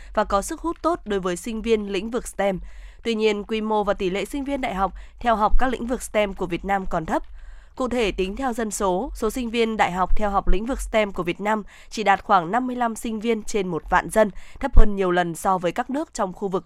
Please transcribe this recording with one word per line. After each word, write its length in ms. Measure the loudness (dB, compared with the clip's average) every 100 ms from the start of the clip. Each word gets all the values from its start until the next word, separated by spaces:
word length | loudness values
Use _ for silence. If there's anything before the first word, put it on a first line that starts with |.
| -8
và 100 | -4
có 180 | 0 -2
sức 180 | -2 -6
hút 160 | -6 -4
tốt 180 | -2 -2
đối 160 | -2 -4
với 160 | -2 -6
sinh 260 | -6 -6
viên 300 | 0 0 0
lĩnh 180 | -6 -4
vực 180 | -6 -6
stem. 320 | -2 -2 -2 -6 -14 -18 -8
Tuy 100 | -4
nhiên, 300 | 0 2 0
quy 160 | -2 -4
mô 240 | 0 0
và 100 | 0
tỷ 160 | 0 -2
lệ 140 | -2
sinh 200 | -4 -6
viên 160 | -4 -4
đại 140 | -4
học 180 | -2 -2 -4 -16 -4
theo 180 | 0 2
học 160 | 6 6
các 80 | 6
lĩnh 200 | 0 -4
vực 160 | -6
stem 320 | -2 -2 -2
của 120 | -2 -6
Việt 180 | -4
Nam 220 | -4 -4 -2
còn 200 | -4 -2
thấp. 160 | -4 -6 -12 -16 -18 -14 -6
Cụ 120 | -4
thể, 240 | -2 -2
tính 240 | -2 -4 -4
theo 160 | -4
dân 180 | -4 -4
số, 420 | -2 0 0 -4
số 160 | -4 -4
sinh 200 | -4 -4
viên 260 | -2 0 0
đại 160 | 0
học 240 | 0 4 4
theo 140 | 4
học 180 | 2 4
lĩnh 180 | 4 2
vực 140 | -6
stem 320 | -2 0 0
của 100 | -2
Việt 180 | -4 -4
Nam 220 | -2 -2 -4 -16 -12
chỉ 120 | -2
đạt 220 | 2 2
khoảng 260 | 2 2 2
năm 160 | -2 -2
mươi 100 | -2
lăm 180 | -4
sinh 260 | -4 -6 -4
viên 220 | -2 -2
trên 260 | -2 -4 -2
một 140 | -4 0
vạn 200 | 0 2
dân, 200 | 2 2 0 -14 -8
thấp 180 | 8 10
hơn 180 | 10 8
nhiều 140 | 2
lần 240 | 2 0
so 240 | -2 0 0
với 140 | 0
các 180 | -2 -4
nước 240 | -4 -6
trong 180 | -4 -6
khu 160 | -4 -4
vực 160 | -4